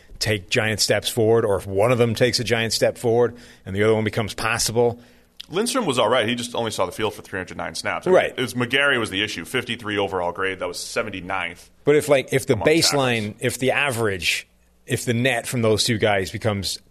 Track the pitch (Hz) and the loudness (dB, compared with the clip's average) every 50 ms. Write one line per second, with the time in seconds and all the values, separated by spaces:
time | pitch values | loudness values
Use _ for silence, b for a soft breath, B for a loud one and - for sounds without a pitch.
0 | B B B - - 107 107 104 90 - - 127 110 110 110 101 - - 120 104 | B B B -6 -2 -2 -2 -2 -2 -2 -2 0 0 0 0 0 0 2 2 2
1 | 98 - - 123 110 107 113 117 113 110 98 90 82 101 98 95 101 120 127 113 | 0 -2 0 2 4 4 4 4 4 2 0 0 -2 -2 0 2 4 4 4 4
2 | 120 117 110 - 131 123 - - 123 98 117 113 113 110 - - 131 113 104 - | 2 2 2 2 2 2 2 0 0 0 0 0 0 0 0 2 2 0 0 0
3 | - 120 113 120 120 113 120 B B B B B B 101 92 98 104 110 110 107 | 0 2 4 4 2 2 0 B B B B B B -6 -2 2 2 4 4 2
4 | 110 107 - - 110 92 - - - 113 117 113 - - 107 120 120 120 117 120 | 2 0 -2 -2 -4 -4 -4 -4 -2 -2 -2 -2 -2 -2 0 2 2 2 0 -4
5 | B B B B B B B - - - 131 175 226 240 247 269 233 165 127 123 | B B B B B B B -20 -16 -8 -4 -4 -2 -2 -2 -2 -2 0 2 2
6 | 113 104 123 131 110 110 120 120 120 - - - 117 110 104 - 98 90 - - | 4 4 4 2 2 0 -2 -4 -4 -6 -6 -4 -4 -4 -2 -2 -4 -4 -2 -4
7 | 110 104 - - 90 - - 95 90 - 87 85 87 82 82 - - 107 92 80 | -4 -4 -4 -6 -14 -10 -8 -8 -8 -8 -8 -10 -8 -8 -8 -8 -6 -6 -6 -4
8 | - 175 185 160 95 76 - - 135 110 104 123 123 120 131 135 143 143 135 120 | 0 4 4 4 4 2 -2 -4 -6 -4 -4 -4 -4 0 0 2 2 2 2 2
9 | 110 98 95 95 107 104 - 90 82 - - 127 117 - 117 85 95 104 104 101 | 0 -2 -2 -2 -2 -2 -4 -8 -10 -6 -4 -6 -4 -4 -8 -8 -6 -4 -2 -2
10 | 101 95 95 92 87 87 85 98 95 95 95 90 90 90 87 - - - - 127 | -2 0 0 -2 -2 -2 -2 -2 -4 -4 -4 -4 -6 -8 -6 -8 -10 -6 -4 -4
11 | 113 110 95 95 85 90 95 95 87 85 87 - - - _ _ - 143 147 151 | -4 -4 -6 -10 -8 -6 -6 -4 -4 -6 -8 -12 -20 -20 _ _ 0 2 2 4
12 | 147 147 147 135 123 - - 135 - - 127 104 95 156 156 165 151 - - 143 | 4 4 2 2 2 0 -2 -2 2 2 0 2 4 4 4 4 4 2 2 2
13 | 131 127 120 113 104 104 107 - - 123 113 - 131 127 107 123 143 143 123 113 | 2 2 0 0 -2 -4 -6 -4 -4 -4 -2 0 0 0 2 2 2 0 0 0
14 | 117 107 98 92 82 - - - - _ _ _ _ _ _ _ _ - 127 113 | 0 0 0 0 -2 -2 -4 -4 -6 _ _ _ _ _ _ _ _ -4 -4 -4
15 | - - 117 117 123 135 127 117 - - - 123 113 110 110 101 - - 120 104 | -2 0 0 2 2 0 0 0 -4 -4 -2 0 2 4 4 4 2 0 0 2
16 | 110 107 101 98 95 87 - 107 - 117 104 98 90 - - - _ _ | 2 2 2 2 0 -2 -6 -4 -2 -2 -2 -2 -4 -6 -6 -8 _ _